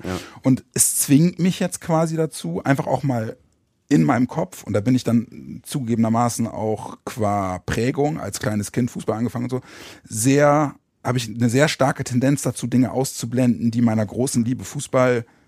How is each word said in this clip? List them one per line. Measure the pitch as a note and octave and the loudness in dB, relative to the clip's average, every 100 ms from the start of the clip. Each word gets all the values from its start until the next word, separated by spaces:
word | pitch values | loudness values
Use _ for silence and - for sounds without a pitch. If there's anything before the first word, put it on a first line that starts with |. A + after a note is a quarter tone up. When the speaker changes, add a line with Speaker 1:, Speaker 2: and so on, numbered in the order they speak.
Speaker 1:
Ja. | F2+ F2+ - - | -6 -8 -8 -2
Speaker 2:
und | C3 C3 - | 2 2 0
es | - - - | 0 0 0
zwingt | - C#3 F3 - | 4 6 6 2
mich | F3+ - | 0 0
jetzt | F3+ - | -4 -4
quasi | - D#3+ E3 D#3+ | 0 0 2 0
dazu, | D#3 - E3+ E3+ | -4 -6 -8 -2
einfach | - C#3 - | 0 0 0
auch | C3 | -2
mal | C3+ B2 A2 - _ _ _ _ - | 0 -2 -4 -8 _ _ _ _ 0
in | D3+ | 2
meinem | D3+ A#2+ B2+ | 4 2 0
Kopf, | D#3 F#3 - | -2 -6 -8
und | - | -4
da | G#2 | -2
bin | G#2+ B2+ | 2 0
ich | |
dann | - A#2 - - C2+ A#2+ | 2 0 0 -10 -16 -16
zugegebenermaßen | - D3+ A2+ A#2 A2+ A2+ A#2+ - A2+ | -8 -6 -2 0 2 2 0 -2 -6
auch | - A2 G#2+ - - | -4 -4 -6 -8 -14
qua | - - G2+ G2+ F#2+ F2+ | -14 -4 -2 0 -2 -6
Prägung | - - B2 C3+ D3 D#3+ | -4 -2 0 0 -2 -2
als | G2+ - | -8 -6
kleines | G#2+ G#2+ G2+ | -4 -2 -2
Kind | - B2 | -2 -2
Fußball | F#3 - A2 | -4 -6 -4
angefangen | A#2 A#2+ | -4 -4
und | A#2+ | -6
so, | B2+ - - - - | -6 -10 -18 -20 -20
sehr | - A2+ B2 C#3 D3 D3 C#3+ - _ _ - | -10 0 4 6 6 4 0 -4 _ _ -2
habe | B2 | -2
ich | A#2 | -4
eine | A#2 A#2+ | 0 2
sehr | B2+ D3+ | 4 2
starke | - C3+ D3+ | 4 0 0
Tendenz | C3 B2 C3 C#3+ | -2 0 2 2
dazu, | C3 - A#2+ | -2 -4 0
Dinge | A#2+ A#2+ | 2 2
auszublenden, | B2 C3+ - A#2 A#2+ B2 A2+ A#2 | 0 -4 -4 -4 2 2 2 0
die | A#2 | 2
meiner | A#2 A2 G#2 | 2 2 0
großen | G#2+ B2+ B2+ | -2 0 0
Liebe | A#2 A#2+ | 0 -4
Fußball | F#2+ C#3+ - C3 B2+ A#2+ A#2 _ | -6 -10 -2 2 4 2 -2 _